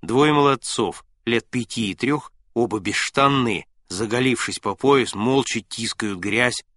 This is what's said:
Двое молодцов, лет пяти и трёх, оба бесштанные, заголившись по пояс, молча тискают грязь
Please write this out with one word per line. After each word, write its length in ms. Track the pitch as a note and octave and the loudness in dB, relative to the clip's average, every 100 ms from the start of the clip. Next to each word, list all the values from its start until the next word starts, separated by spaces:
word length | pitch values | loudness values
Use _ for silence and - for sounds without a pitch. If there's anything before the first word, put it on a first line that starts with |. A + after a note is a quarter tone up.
Двое 320 | D#2+ A#2+ D3+ | 0 4 4
молодцов, 680 | D3 C#3+ C3+ - - G#2 D#2+ - _ - | 6 4 2 -2 -4 -4 -4 -16 _ -2
лет 240 | A#2 - | -2 -2
пяти 420 | B2 A#2 - A2 | -6 -6 -4 -4
и 40 | F2+ | -2
трёх, 360 | B2 D3 - _ _ | -2 -2 -6 _ _
оба 260 | - A#2 G#2 | -2 -2 -2
бесштанные, 880 | F#2+ - - - C#3 C#3 A#2+ F#2 - _ _ | -4 -4 -2 2 4 4 0 -2 -6 _ _
заголившись 680 | F#2 A2 A#2+ B2+ A#2+ - - | -8 -4 0 0 0 -4 -6
по 160 | G#2+ G2 | -6 -2
пояс, 380 | C3+ C#3 A2+ G2 | 4 4 2 -2
молча 460 | A2 C3+ A#2+ A#2 | 0 0 0 -6
тискают 580 | G2+ - A2+ - G#2+ F#2+ | -8 -8 -8 -6 -6 -6
грязь 440 | F#2+ G#2 B2 - - | -4 0 0 -2 -12